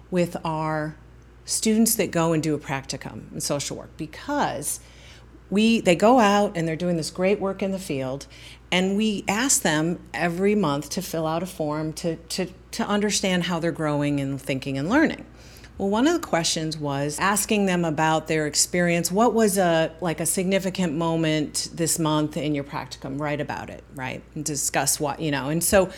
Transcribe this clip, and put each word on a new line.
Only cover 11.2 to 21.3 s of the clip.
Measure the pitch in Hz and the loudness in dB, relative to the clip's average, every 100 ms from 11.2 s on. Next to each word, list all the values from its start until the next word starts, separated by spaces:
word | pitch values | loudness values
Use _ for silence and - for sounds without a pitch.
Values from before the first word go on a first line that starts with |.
| 156 | -2
out | 165 | -2
a | 180 | -4
form | - 151 151 156 | -4 -4 -2 -4
to, | 156 180 175 | -4 -6 -6
to, | - - 175 - - | -6 -6 -6 -10 -10
to | - 220 | -6 -2
understand | 208 208 196 196 180 175 | 0 0 0 0 0 0
how | 170 | 0
they're | 165 | -2
growing | 151 156 147 147 143 | -2 0 0 0 0
and | 139 135 | -2 -4
thinking | - 135 139 135 | -4 -4 -4 -4
and | 151 | 2
learning." | 277 311 - - - - - - - | 4 2 0 -12 -20 -20 -20 -16 -6
Well, | 196 | -2
one | 208 285 | 2 4
of | |
the | 339 - | 2 0
questions | 165 165 165 156 156 | 0 0 -2 -4 -4
was | 147 139 147 147 | -4 -2 -2 0
asking | 185 202 - 214 196 | 0 2 2 2 2
them | 180 170 | 2 0
about | 151 160 160 156 | 2 4 2 2
their | 160 151 | 0 0
experience. | - - 180 175 170 165 | 0 0 2 2 2 2
What | 185 240 | 2 4
was | 214 220 190 | 4 4 4
a, | 175 165 160 - | 4 4 0 -2
like, | 180 156 | -4 -2
a | 160 | -2
significant | - 180 196 180 185 180 | -2 0 0 0 -2 -2
moment | 147 165 165 156 | 0 0 2 2